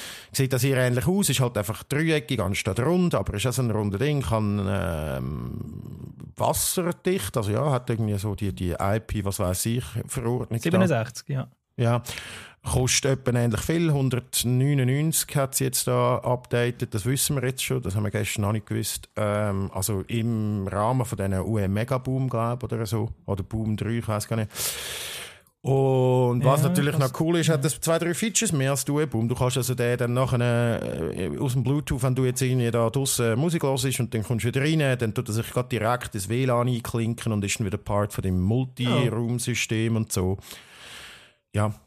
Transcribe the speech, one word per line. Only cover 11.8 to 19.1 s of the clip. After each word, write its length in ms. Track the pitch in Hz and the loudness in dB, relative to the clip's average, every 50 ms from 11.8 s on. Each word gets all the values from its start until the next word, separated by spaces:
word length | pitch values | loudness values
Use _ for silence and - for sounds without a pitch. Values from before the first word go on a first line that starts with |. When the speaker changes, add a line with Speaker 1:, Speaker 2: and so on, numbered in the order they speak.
| 123 117 120 120 - - - - - - - - - - - _ | 2 2 2 2 0 -4 -10 -12 -12 -14 -14 -16 -16 -18 -18 _
Speaker 1:
kostet 640 | - - - 123 131 123 - - - 135 135 123 - | -6 -2 0 2 2 2 2 2 2 2 0 0 0
etwa 120 | 127 120 120 | 0 2 2
ähnlich 220 | 120 120 110 110 | 2 2 0 0
viel, 320 | - - 160 170 170 160 | 0 0 0 2 2 2
hundertneunundneunzig 1400 | 143 143 131 131 127 120 - - - - - 120 123 127 131 143 147 139 127 123 131 143 151 160 - - - - - | 2 2 2 0 0 -2 -4 -4 -2 -2 0 2 2 4 4 4 4 4 2 2 2 2 0 0 0 0 -2 0 0
hat 180 | 147 139 135 - | 0 0 0 0
sie 100 | - 135 | -2 -2
jetzt 220 | 131 - - - | 0 0 -2 0
da 300 | 127 123 123 123 120 127 | 0 2 2 2 2 2
updated, 760 | - - 123 123 127 - - - 120 120 120 120 - 127 - - | 0 0 0 -2 -2 -2 -2 0 0 2 0 -2 -4 -6 -4 -4
das 100 | 107 92 | -2 0
wissen 320 | 123 139 135 - - 147 | 0 0 0 0 0 0
wir 100 | 135 123 | 0 -2
jetzt 160 | 131 127 - | -2 -2 -2
schon, 200 | - - 135 131 | -2 -2 -2 -2
das 120 | - 95 98 | -2 -2 -2
haben 100 | 110 104 | -2 -2
wir 60 | 101 | -2
gestern 300 | - 107 95 - - 113 | -2 -2 -2 -2 -2 0
noch 120 | 101 98 | 0 0
nicht 120 | 110 107 - | 0 -2 -2
gewusst. 460 | - 110 110 107 - - - - - | -4 -4 -4 -4 -4 -6 -8 -10 -10